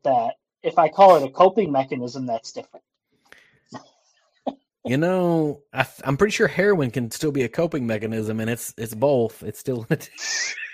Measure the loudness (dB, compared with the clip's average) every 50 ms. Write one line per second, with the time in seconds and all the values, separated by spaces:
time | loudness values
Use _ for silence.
0 | 0 0 0 2 0 -2 -6 _ _ _ _ _ -6 -2 2 2 2 2 6 8
1 | 8 8 8 8 4 0 4 4 4 6 4 2 0 0 0 0 -2 -2 -4 -8
2 | -8 -8 -8 -8 -6 -6 -6 -6 -8 -10 -14 -16 -16 _ -20 -20 _ _ _ _
3 | _ _ _ _ _ _ -20 -20 _ _ _ _ _ _ -20 -20 -20 _ _ _
4 | _ _ _ _ _ _ _ _ -12 -12 -12 -12 _ _ _ _ -6 -2 -2 0
5 | 0 0 0 0 2 2 2 0 0 -2 -4 -8 _ _ -6 -6 -6 -6 -8 -8
6 | -4 -4 0 0 0 0 2 0 0 0 0 0 2 2 2 2 0 -2 -2 -4
7 | -6 -6 -6 -4 -4 -2 0 -2 -2 -2 -2 -2 -2 -2 -2 -4 -4 -2 -4 -4
8 | -4 -4 -4 -4 -4 -4 -4 -4 -2 -4 -4 -6 -8 -10 -12 -10 -10 -10 -4 0
9 | 2 2 2 2 0 -2 -4 -8 -14 -14 -12 -10 -8 -6 -6 -6 -4 -4 -4 -4
10 | -4 -8 -14 -10 -8 -6 -6 -6 -6 -8 -10 -12 -14 -8